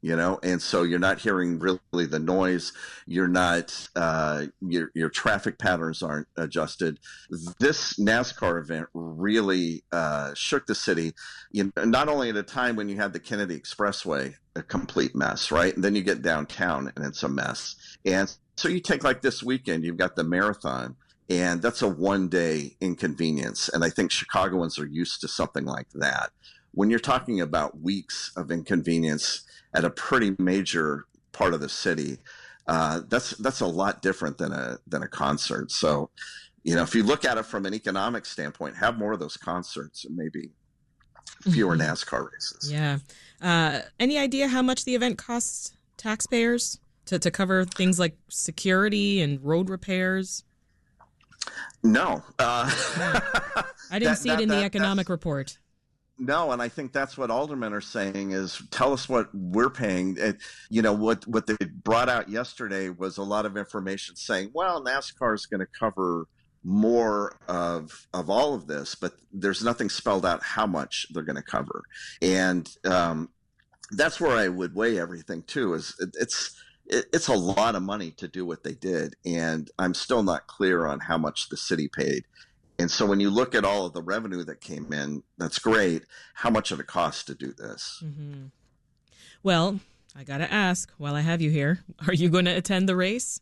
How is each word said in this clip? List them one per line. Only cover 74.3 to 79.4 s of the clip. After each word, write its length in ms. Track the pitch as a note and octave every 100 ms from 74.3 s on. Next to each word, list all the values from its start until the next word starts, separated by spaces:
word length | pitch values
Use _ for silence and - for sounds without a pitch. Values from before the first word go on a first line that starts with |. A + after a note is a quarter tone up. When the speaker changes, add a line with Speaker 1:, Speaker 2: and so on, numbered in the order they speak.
| A#2+
Speaker 1:
I 120 | G2
would 260 | F2+ F2+
weigh 240 | E2+ A2+ G#2+
everything 460 | E2+ F2 - F2
too, 300 | - D3 A2
is 200 | D#2+ E2 -
it, 160 | F#2 -
it's, 420 | A2+ - - - - _ -
it, 200 | A#2+ -
it's 160 | E3 -
a 60 |
lot 420 | A#2 F2 F#2+ A2 G#2+
of 60 |
money 260 | F#2+ G#2 E2+ -
to 100 | F2+
do 180 | F#2
what 200 | F2+ D#2+
they 100 | D2
did. 400 | C#2 F#2 F2 D#2+ -
And 460 | F2+ E2+